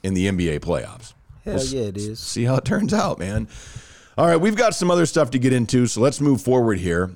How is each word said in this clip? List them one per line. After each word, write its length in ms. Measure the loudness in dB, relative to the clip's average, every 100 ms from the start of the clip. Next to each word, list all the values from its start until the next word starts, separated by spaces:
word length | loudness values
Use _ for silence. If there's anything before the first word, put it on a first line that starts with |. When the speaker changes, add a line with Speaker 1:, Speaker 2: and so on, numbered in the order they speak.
Speaker 1:
in 100 | -4
the 140 | 0 0
N 80 | 0
B 120 | 0
A 120 | -2
playoffs. 520 | -2 -4 -4 -14 -20 -20 -20 -16
Speaker 2:
Hell 100 | -8
Speaker 1:
We'll 80 | -6
s-, 80 | -4
Speaker 2:
yeah, 100 | -4
it 140 | -6 -6
is. 240 | -8 -10
Speaker 1:
see 240 | -8 -4
how 100 | 0
it 100 | 0
turns 300 | 0 -2 0
out, 240 | 0 -2 -4
man. 300 | -4 -4 -6 -12 -18 -20 -20 -20 -10 0
All 80 | 2
right, 100 | 4
we've 200 | 2 2
got 180 | 2
some 160 | 2 2
other 160 | 2 4
stuff 240 | 2 2
to 80 | 2
get 160 | 2
into, 320 | 2 2 2 2
so 160 | 2
let's 180 | 0 2
move 220 | 2 2
forward 360 | 2 2 2 0
here. 320 | 0 0 -2